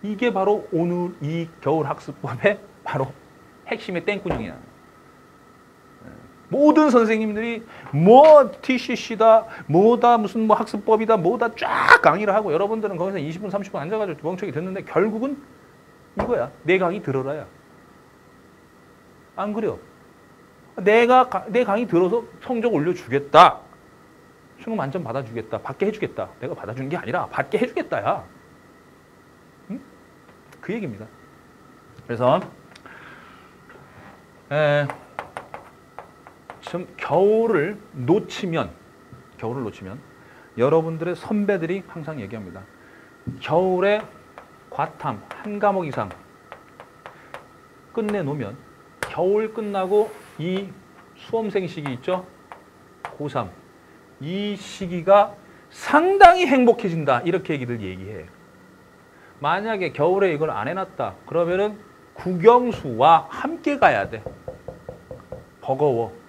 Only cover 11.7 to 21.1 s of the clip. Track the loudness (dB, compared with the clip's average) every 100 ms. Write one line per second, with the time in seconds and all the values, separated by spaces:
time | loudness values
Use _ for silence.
11.7 | 0 6 6 6 2 0 0 0 -2 -2
12.7 | -2 -4 -4 -4 -4 -6 -8 -8 -8 -8
13.7 | -8 -6 -6 -6 -6 -8 -6 -6 -6 -8
14.7 | -10 -4 0 0 -2 -6 -8 -14 -20 -20
15.7 | -20 -20 -20 -16 -6 -2 -2 -4 -6 0
16.7 | 2 2 -2 -4 -4 -4 -8 -12 -20 _
17.7 | -20 -20 -20 -20 _ _ -20 -20 -20 _
18.7 | _ -20 -20 _ -20 -20 -8 -6 -4 -4
19.7 | -6 -16 -20 -20 -20 -20 -20 -20 -20 -18
20.7 | -2 4 6 6